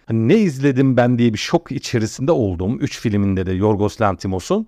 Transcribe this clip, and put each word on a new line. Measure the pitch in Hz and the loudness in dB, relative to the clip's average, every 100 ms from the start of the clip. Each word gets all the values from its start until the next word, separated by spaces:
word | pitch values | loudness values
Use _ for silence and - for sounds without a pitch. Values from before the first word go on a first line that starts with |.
| - | -4
hani | 113 113 | 0 4
"Ne | 214 | 4
izledim | 202 131 139 127 135 123 | 2 0 0 2 2 4
ben?" | 120 123 | 2 4
diye | 120 | 2
bir | 107 | 0
şok | - 170 - | -2 -2 -2
içerisinde | 135 - 120 107 - 135 | -10 -4 -2 -2 -4 -2
olduğum | 156 104 87 90 131 | 0 0 -2 -4 -4
üç | 139 - | -6 -4
filminde | 120 101 98 92 92 | -2 0 0 0 -2
de | |
Yorgos | 92 107 101 104 - | 0 0 2 -2 0
Lanthimos'un | 107 92 101 92 - 196 | -2 -2 -4 -6 -2 -4